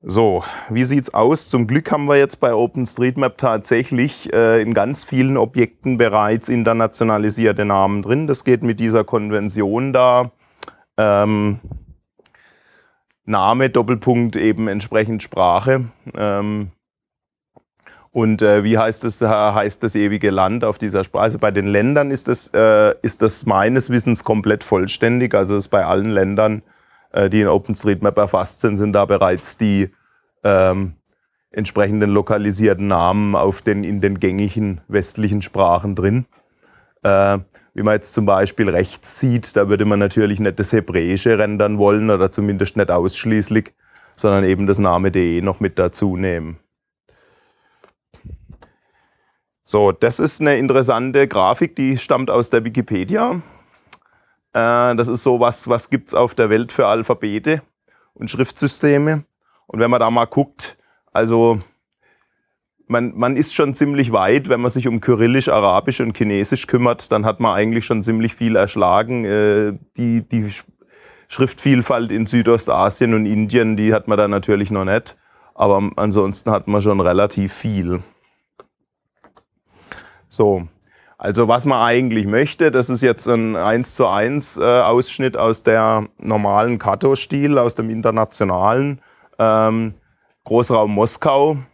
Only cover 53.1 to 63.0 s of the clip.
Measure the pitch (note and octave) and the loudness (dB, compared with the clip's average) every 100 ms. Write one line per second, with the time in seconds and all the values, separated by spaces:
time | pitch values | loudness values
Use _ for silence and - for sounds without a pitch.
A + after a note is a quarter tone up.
53.1 | G#3 A#3+ F3+ - - _ _ _ - _ | -2 -2 -4 -10 -20 _ _ _ -20 _
54.1 | _ _ _ _ - A#2 A#2+ B2 A#2+ A#2+ | _ _ _ _ 0 2 2 2 0 -2
55.1 | A#2+ - B2 A#2+ A#2+ - A#2 - C3 - | -2 0 2 2 0 -4 -4 -2 -6 -2
56.1 | - A#2+ - A2+ A2 A#2 - A2+ A2+ A2+ | 0 0 0 2 2 0 0 2 2 0
57.1 | B2 G#2+ G#2 D3 D#3 - _ _ _ _ | -4 -2 -6 -2 -4 -6 _ _ _ _
58.1 | _ A#2 - B2+ - C#3+ - D3 C#3+ D3 | _ -12 -4 -6 -2 -6 -2 0 2 0
59.1 | D#3 D3+ _ _ _ _ A2 A#2 B2 A2+ | -4 -6 _ _ _ _ -2 0 2 2
60.1 | A#2+ A#2 - C#3 _ - - _ _ _ | 0 0 -2 -2 _ -18 -18 _ _ _
61.1 | - A2+ A#2 A#2 A2+ F2+ _ _ _ _ | -2 2 4 4 2 -4 _ _ _ _
62.1 | _ _ _ _ _ _ _ _ A#2+ | _ _ _ _ _ _ _ _ -2